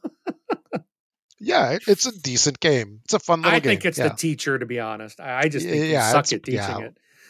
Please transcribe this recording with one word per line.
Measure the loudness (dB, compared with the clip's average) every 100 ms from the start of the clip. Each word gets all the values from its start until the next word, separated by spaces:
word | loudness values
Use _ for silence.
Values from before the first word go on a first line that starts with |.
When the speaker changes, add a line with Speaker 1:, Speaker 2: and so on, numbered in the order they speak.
Speaker 1:
<laughs> | -12 -12 -12 -10 -6 -6 _ -10 -10 _ _ _ _ -10
Speaker 2:
Yeah, | 0 2 2
it, | 2 2
it's | 2 2
a |
decent | -4 -4 0 0 2
game. | 2 2 0 -8 -4
It's |
a | -2
fun | 2 2
little | 4 4
Speaker 1:
I |
think | 4 2 0
Speaker 2:
game, |
Speaker 1:
it's | 0
the | -2
Speaker 2:
yeah. |
Speaker 1:
teacher, | 0 -2 -2 -2 -4
to | -4
be | -6
honest. | -6 -8 -12 -14
I, | -8 -2
I | 0
just | 0 -2
Speaker 2:
Y-, |
Speaker 1:
think | 0 2
you | 2
Speaker 2:
yeah, |
Speaker 1:
suck | 4 4 2
Speaker 2:
it's, |
Speaker 1:
at | -2
teaching | -4 -4 -2 -6
Speaker 2:
yeah. |
Speaker 1:
it. | -10 -16 _ _